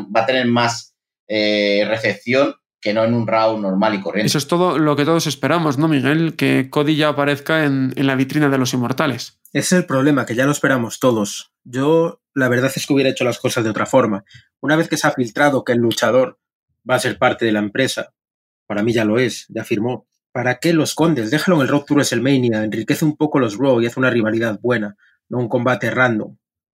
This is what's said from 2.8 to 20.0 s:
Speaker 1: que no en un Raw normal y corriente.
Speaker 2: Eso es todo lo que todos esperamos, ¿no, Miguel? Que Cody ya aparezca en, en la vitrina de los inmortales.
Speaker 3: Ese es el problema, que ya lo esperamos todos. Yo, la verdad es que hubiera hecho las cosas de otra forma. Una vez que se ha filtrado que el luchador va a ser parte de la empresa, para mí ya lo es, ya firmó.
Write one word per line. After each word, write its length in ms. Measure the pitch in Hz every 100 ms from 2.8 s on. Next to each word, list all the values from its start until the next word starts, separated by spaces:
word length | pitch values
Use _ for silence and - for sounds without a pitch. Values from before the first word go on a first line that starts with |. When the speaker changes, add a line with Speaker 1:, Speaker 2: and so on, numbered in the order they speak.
Speaker 1:
que 120 | 107
no 100 | 107
en 120 | 113
un 120 | 120 110
Raw 320 | 110 110 110
normal 360 | 98 95 110
y 60 | 101
corriente. 240 | 95 87 196
Speaker 2:
Eso 100 | 156
es 100 | -
todo 320 | 170 180 147
lo 160 | 151
que 120 | 143 151
todos 200 | 165 156
esperamos, 520 | - 135 170 156 131
¿no, 100 | 160
Miguel? 480 | 143 127 156 165 -
Que 320 | 139 135 131
Cody 280 | 151 151 151
ya 120 | 151
aparezca 560 | 143 143 143 - 160
en, 300 | 147 135 131 123
en 100 | 139
la 80 |
vitrina 360 | 131 131 147 147
de 80 | 135
los 160 | 127
inmortales. 640 | 123 120 127 156 113 - _ _
Speaker 3:
Ese 40 | 139
es 120 | -
el 140 | 180 180
problema, 400 | 135 139 143 113
que 80 |
ya 100 | 113
lo 80 | 139
esperamos 480 | 139 139 131 117 -
todos. 540 | 131 113 104 - - _
Yo, 580 | - 127 139 165 165 - _
la 140 | 139 131
verdad 220 | 123 131 -
es 100 | -
que 60 |
hubiera 160 | 139 135
hecho 160 | 131
las 140 | 123 117
cosas 260 | 123 123
de 60 | 110
otra 160 | 110 107
forma. 400 | 131 117 98 - - _ _
Una 160 | 135 156
vez 140 | 165
que 80 | 151
se 80 | 151
ha 60 |
filtrado 520 | 139 117 131 147 135
que 80 | -
el 60 | 120
luchador 600 | 117 110 113 123 127 - _ _ _ _ 120
va 80 | 127
a 20 |
ser 180 | 123 104
parte 300 | 127 117 113
de 60 |
la 80 | 107
empresa, 520 | 104 101 131 - - _ _ _ _ _ -
para 160 | 104
mí 100 | 113
ya 140 | 117 107
lo 120 | 113
es, 280 | 123 - -
ya 160 | 104
firmó. 420 | - 107 117 123